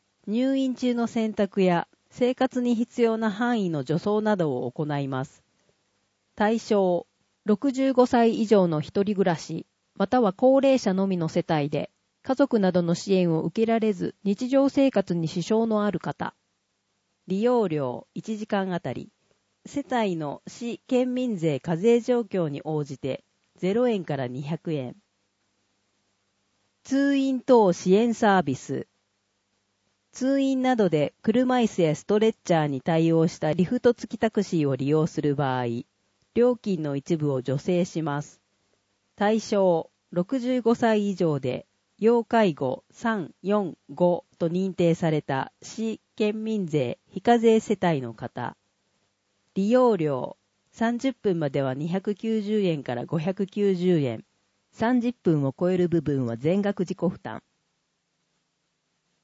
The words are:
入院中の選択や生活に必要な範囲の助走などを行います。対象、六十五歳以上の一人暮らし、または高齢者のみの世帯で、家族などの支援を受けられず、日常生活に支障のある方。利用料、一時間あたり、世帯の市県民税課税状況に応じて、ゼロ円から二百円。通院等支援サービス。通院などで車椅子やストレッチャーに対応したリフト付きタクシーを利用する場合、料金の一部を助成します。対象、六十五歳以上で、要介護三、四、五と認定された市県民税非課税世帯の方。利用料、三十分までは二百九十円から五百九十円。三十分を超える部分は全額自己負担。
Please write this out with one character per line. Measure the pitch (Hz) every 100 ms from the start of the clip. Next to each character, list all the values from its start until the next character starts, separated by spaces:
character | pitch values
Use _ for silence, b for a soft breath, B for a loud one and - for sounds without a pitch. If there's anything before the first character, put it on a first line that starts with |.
| _ _ -
入 | 220 262 269
院 | 262 247
中 | 247
の | 240 226
選 | 240 220
択 | 208 202 -
や | 185 170 - _ _
生 | - 247 254
活 | 262 254
に | 247 226
必 | 240 -
要 | 226 226
な | 220
範 | 196 240 240
囲 | 185
の | 151
助 | 131
走 | 160 208 214
な | 214 208
ど | 160 127 131
を |
行 | - 147 143
い | 135
ま | 131
す。 | 135 _ _ _ _ _ _ _ _ _ _ -
対 | 208 233
象、 | - 208 185 175 - _ _ _ -
六 | 208 285
十 | 254 269
五 | 254 254
歳 | 247 226 220
以 | 214
上 | 208 180
の | 151
一 | 147 202
人 | 202 196
暮 | 185
ら | 160
し、 | - 165 - _ _ -
ま | 196
た | 254
は | 214
高 | - 254 269
齢 | 269 262
者 | 208
の | 190 196
み | 180
の | 160
世 | 175 -
帯 | 160 143
で、 | 147 - _ _ _
家 | - 262
族 | 277 226
な | 185
ど | 175
の | 170
支 | 175 -
援 | 190 175
を | 160
受 | 170 220
け | 226
ら | 226
れ | 220
ず、 | 180 175 -
日 | 196 202 254
常 | 269 277
生 | 277 269
活 | 208 196 175
に | 160
支 | 180
障 | 165 220 226
の | 214 208
あ |
る | -
方。 | 156 - - - _ _ _ _ _ _ _ _ -
利 | 190
用 | 240 247 196
料、 | 151 131 123 -
一 | - - 214
時 | 214
間 | 202 190
あ | 175
た | 139
り、 | 120 - _ _ _ _ _ -
世 | 285 285
帯 | 247 208 170
の | 147 - -
市 | - 240 - -
県 | 254 254
民 | 247 254 202
税 | 160 139
課 | - 165
税 | 220 240
状 | 233 247
況 | 220 190 160
に | 143
応 | - 151
じ | 139 135
て、 | 135 131 _ _ _ -
ゼ | 180
ロ | 214 247
円 | 208
か | 160 139
ら | 123
二 | 127
百 | 143 160 -
円。 | 151 123 - _ _ _ _ _ _ _ _ _ _ _ _ _ _ _ _ _ _
通 | - 269 277 277
院 | 269 262
等 | - 240 202
支 | 175 185
援 | 196 233
サ | 220 220 190
ー |
ビ | 143 131
ス。 | - 131 - _ _ _ _ _ _ _ _ _ _ _ _
通 | - 254 277
院 | 269 262
な | 254 247
ど | 190
で | 156 143 -
車 | - 226 254 254
椅 | 226
子 | -
や | 160 151
ス | -
ト | 208
レ | 220
ッ | -
チ | -
ャ | 165
ー | 151
に | 131
対 | - 165 165
応 | 165 160
し | -
た | 156
リ | 160 180
フ | 247
ト | 240
付 | 240 - 220
き |
タ | 220
ク | -
シ | 190 170
ー | 143
を | 131
利 | 135
用 | 156 156
す | -
る | 147 139
場 | 139 127
合、 | 123 117 - _ _ _ _
料 | - 240 240
金 | 214 185
の | 151 139
一 | - 170
部 | 147
を | 131
助 | 123 135
成 | - 180
し | 175 165
ま | 156 143
す。 | 147 _ _ _ _ _ _ _ _ -
対 | 202 220
象、 | - 208 190 165 - _ _
六 | 165 175 269
十 | 240 254
五 | 226 233
歳 | 233 220 202
以 | 185
上 | 170 143
で、 | 131 127 - _ _ -
要 | 214 240
介 | 226 233 208
護 | 139 131 - -
三、 | - 233 220 143 -
四、 | 185 208 185 - -
五 | 143 180 175 - -
と | 170
認 | 175 190
定 | 175 175 165
さ | 165
れ | 156
た | - 135 - _
市 | - - 220 214 _ -
県 | 214 214
民 | 220 220 175
税 | 147 123 - _
非 | 190
課 | - 240
税 | 226 220
世 | - 214
帯 | 180 151
の | 120
方。 | 110 127 - 123 - _ _ _ _ _ _ _ _ _ -
利 | 196
用 | 247 247 196
料、 | 151 127 135 - _ _ _
三 | - 226 240
十 | 269
分 | 247 208 175
ま | 147
で | 139
は | 135
二 | 131 151
百 | 185 190 208
九 | 220 220
十 | 202 214
円 | 190 156
か | 123 120
ら | -
五 | 170
百 | 160 190 196
九 | - 202 185
十 | 180 170
円。 | 135 110 - _ _ _ _
三 | - 226 254
十 | 233
分 | - - 156
を | 139 -
超 | 175
え | 185
る | 180
部 | 165
分 | 147 139 120
は | 113
全 | 143 190
額 | 202 202
自 | 180
己 | 185
負 | 170 -
担。 | 120 110 - _ _ _ _ _ _ _ _ _ _ _ _ _ _ _ _ _